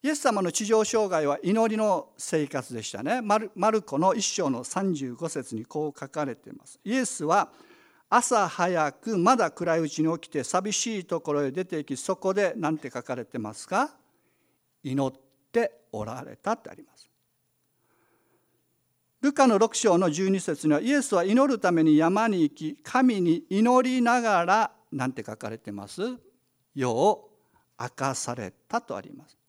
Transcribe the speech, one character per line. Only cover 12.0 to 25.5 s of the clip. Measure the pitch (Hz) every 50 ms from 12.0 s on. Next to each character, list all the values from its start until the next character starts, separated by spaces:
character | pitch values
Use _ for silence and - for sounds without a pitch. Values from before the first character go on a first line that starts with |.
| - - 190
こ | 185 - 190 190
で、 | 202 202 180 -
な | 117 151 147
ん | 160 151
て | - 131
書 | - 123 -
か | - 131
れ | 123 117
て | _ - 127
ま | 107 104 107
す | - - -
か？ | 185 202 269 302 - _ _ _ _ _ _ _ _ _ _ _ _ _ _ _ _ _
祈 | _ 143 131 139 139 131 131
っ | - _ _ _ _ _ _
て | - 233 233 - - _ _ _
お | - 107 107
ら | 110 117 127 135
れ | - -
た | _ _ 196 226
っ | 226
て | _ -
あ | -
り | -
ま | - _ _
す。 | _ - _ _ _ _ _ _ _ _ _ _ _ _ _ _ _ _ _ _ _ _ _ _ _ _ _ _ _ _ _ _ _ _ _ _ _ _ _ _ _ _ _ _ _
ル | - 285
カ | 285 - 269
の | 254 220
六 | 196 226 220 -
章 | - - 220 175 170
の | 196 170
十 | 147 160 190 190
二 | 190 190
節 | - - 160 - -
に | 156
は、 | 151 147
イ | 202 240
エ | 285 285
ス | - - 214
は | 180
祈 | 170 196 214 247 269 285
る | 262 214
た | - 185
め | 175 165 160
に | 160 151
山 | 151 160 170 190 208 226
に | 226 202 180
行 | 160 143
き、 | - - 160 156 147 _
神 | _ - - 247 262 254 226 196
に | 180 170 160 170 - _
祈 | 185 196 220 240 254 254 247 254
り | 254 254
な | 240 233 240 254
が | 233 226 202 175 175
ら、 | 175 190 220 220 - _ _ _ _
な | - 139 127
ん | 131
て | 127 - 107
書 | - 107
か | - -
れ | 110